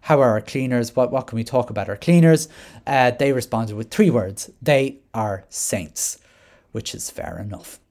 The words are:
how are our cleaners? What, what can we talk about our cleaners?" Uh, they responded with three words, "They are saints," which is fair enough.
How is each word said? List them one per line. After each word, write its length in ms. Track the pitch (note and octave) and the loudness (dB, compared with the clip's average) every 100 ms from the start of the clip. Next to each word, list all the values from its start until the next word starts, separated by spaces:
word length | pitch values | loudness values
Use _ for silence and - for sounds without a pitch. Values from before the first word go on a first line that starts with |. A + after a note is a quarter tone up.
how 220 | - D3+ | 2 4
are 80 | B2+ | 4
our 100 | G#2+ | 2
cleaners? 560 | - C#3 C3 B2 A#2 - | -2 -6 -2 -2 -2 -2
What, 160 | B2 | -2
what 140 | C3 C3 | -2 -6
can 100 | A2+ | -8
we 80 | |
talk 240 | A2+ C3 - | -2 -2 -2
about 220 | G#2 G2 | -6 -6
our 80 | G2+ | -6
cleaners?" 500 | - E3+ E3 D#3+ - - - - - | 4 6 8 6 2 -14 -20 -14 -2
Uh, 240 | C#3 B2 | 2 2
they 200 | A#2+ C#3 | 2 0
responded 460 | C3 A2+ A2+ A2+ G#2 | 0 -2 -4 -4 -6
with 140 | A2+ | -8
three 180 | - G3+ | 2 4
words, 400 | A#2+ F#2+ G2+ - _ | 4 -2 -8 -16 _
"They 380 | - C#3 C3+ C#3 _ | 2 2 2 -6 _
are 320 | A#2+ G#2+ F#2+ _ | -6 -4 -6 _
saints," 680 | - - G#2 D#2+ - - - _ _ _ _ _ | -10 -6 -6 -8 -8 -8 -8 _ _ _ _ _
which 220 | - - | -12 -10
is 160 | - - | -12 -12
fair 280 | - E2 E2+ | -12 -12 -10
enough. 400 | G2+ - - - _ | -12 -12 -16 -20 _